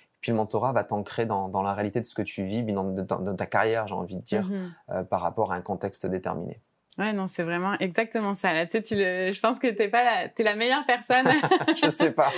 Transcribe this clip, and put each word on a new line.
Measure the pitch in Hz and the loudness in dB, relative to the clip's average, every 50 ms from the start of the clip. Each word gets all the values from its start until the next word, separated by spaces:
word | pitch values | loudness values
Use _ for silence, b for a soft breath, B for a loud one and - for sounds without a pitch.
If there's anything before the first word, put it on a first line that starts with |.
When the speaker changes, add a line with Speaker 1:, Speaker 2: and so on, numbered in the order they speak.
| B B _ _ | B B _ _
Speaker 1:
Puis | - - | -4 0
le | 117 | 0
mentorat | 110 107 - - 107 117 131 127 | 0 0 0 0 0 0 2 2
va | 110 101 | 0 0
t'ancrer | - 107 104 95 - - - 113 | 0 -2 -4 -4 -4 -4 -4 -2
dans, | 110 104 98 95 92 | 0 0 -2 -2 -2
dans | 95 95 98 | -2 -2 0
la | 98 98 | 0 0
réalité | 101 104 101 - 120 | -2 -2 -2 -2 -2
de | 104 | -4
ce | - - | -4 -4
que | - 98 | -6 -6
tu | - - - 95 | -4 -4 -6 -4
vis, | 95 104 117 120 | -2 -2 -2 -2
puis | 107 101 | -2 -2
dans, | 98 95 | -2 -2
dans, | 98 95 98 92 - - - | -2 -2 -4 -4 -4 -4 -4
dans | - 101 95 | -2 -4 -4
ta | - - | -4 -4
carrière, | - - 101 107 110 113 113 110 101 | -2 0 2 2 2 2 0 -2 -4
j'ai | 98 | -6
envie | 92 90 90 95 | -6 -6 -8 -8
de | 90 - | -10 -6
dire, | - 107 107 98 | -2 -2 -2 -2
Speaker 2:
Mhm. | - 202 190 180 175 170 - _ - | -2 -4 -6 -6 -8 -12 -16 _ -6
Speaker 1:
euh, | - 92 90 | -6 -6 -2
par | - 104 90 87 | -2 -2 -2 -2
rapport | 85 - 113 107 95 90 | -2 -2 -2 -2 -2 -2
à | |
un | 90 90 | -6 -4
contexte | - 95 87 - 98 - - - | -6 -6 -4 -4 -6 -6 -6 -6
déterminé. | 92 92 90 90 90 90 - 90 90 - - _ _ _ _ _ _ - - | -4 -4 -4 -4 -4 -6 -6 -6 -8 -12 -14 _ _ _ _ _ _ -8 -4
Speaker 2:
Ouais, | 196 214 208 | -2 -2 -2
non, | 196 190 | -2 -4
c'est | 185 - - 170 | -4 -4 -4 -4
vraiment | 165 175 175 185 196 202 - | -2 -2 -2 -2 -2 -2 -2
exactement | 196 185 165 - 226 226 - 233 208 196 202 | -2 0 0 0 -2 0 -2 -2 -2 -2 -2
ça. | - - 185 160 | 0 0 0 2
Là, | 160 175 | 2 0
tu | 170 - | 0 -2
sais, | 220 220 | -4 -2
tu | - 220 | -2 0
le, | 202 196 185 180 185 185 185 196 | 0 0 0 0 0 0 -2 0
je | - | 2
pense | - 220 247 254 | 0 0 2 2
que | - | 0
t'es | 240 208 196 214 196 | -2 0 0 0 2
pas | 214 240 247 | 4 4 4
la, | 240 220 185 175 - | 4 2 2 -2 -4
t'es | - - 220 | -2 0 2
la | 208 208 | 2 2
meilleure | 214 233 247 262 294 269 | 2 2 2 2 2 2
personne | - 240 240 - - 247 254 262 | 2 2 2 2 4 4 4 6
Speaker 1:
<laughs> | 262 285 294 - - 370 - - 302 320 - 302 | 6 4 4 4 4 4 4 4 2 2 4 2
Je | 302 | 2
sais | - - - 160 - | 4 4 2 4 4
pas. | 160 139 269 269 | 4 4 4 4